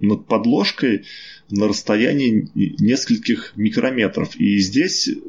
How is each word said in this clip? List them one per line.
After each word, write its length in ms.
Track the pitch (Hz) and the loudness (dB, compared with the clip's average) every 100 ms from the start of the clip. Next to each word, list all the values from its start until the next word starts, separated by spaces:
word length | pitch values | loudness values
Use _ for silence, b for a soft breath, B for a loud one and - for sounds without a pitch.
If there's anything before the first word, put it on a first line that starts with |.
над 260 | 101 101 - | 0 0 0
подложкой, 800 | 110 117 160 202 - 131 98 B B B B - | 0 2 2 0 0 0 0 B B B B -6
на 180 | 101 104 | 0 0
расстоянии 840 | 104 - 107 123 143 127 107 - - 98 - | 0 0 0 2 2 2 2 0 -2 -2 2
нескольких 720 | 104 135 - 113 - 110 - 101 | 2 2 0 0 0 -2 -4 -2
микрометров. 800 | 107 120 127 127 98 - 78 - | -2 0 0 0 0 0 -4 0
И 240 | 101 101 | 2 2
здесь 500 | 95 123 185 - - - | 2 0 0 -2 -4 -6